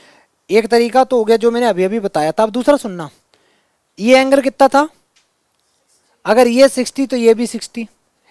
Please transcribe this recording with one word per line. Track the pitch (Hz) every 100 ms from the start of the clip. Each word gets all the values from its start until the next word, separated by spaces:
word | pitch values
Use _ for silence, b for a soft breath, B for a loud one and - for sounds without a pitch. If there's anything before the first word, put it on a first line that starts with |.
| b b b _ -
एक | 202 -
तरीका | 233 233 254
तो | 262 254
हो |
गया | 214 226
जो | 233
मैंने | 233 240
अभी | 180
अभी | 185 226
बताया | 196 156 156
था, | 185
अब | 220
दूसरा | 240 247 285
सुनना। | 220 180 147 _ _ _ _ _ _ _ _ -
ये | 220 262
angle | 269 277
कितना | 262 - 269
था? | 277 311 _ _ _ _ _ _ _ _ _ _ _ _ _ 185
अगर | 220 240
ये | 240 269
सिक्सटी | 254 240 - 269
तो | 254
ये | 226
भी | 220 233
सिक्सटी | 226 - 233 220 _ _ _ _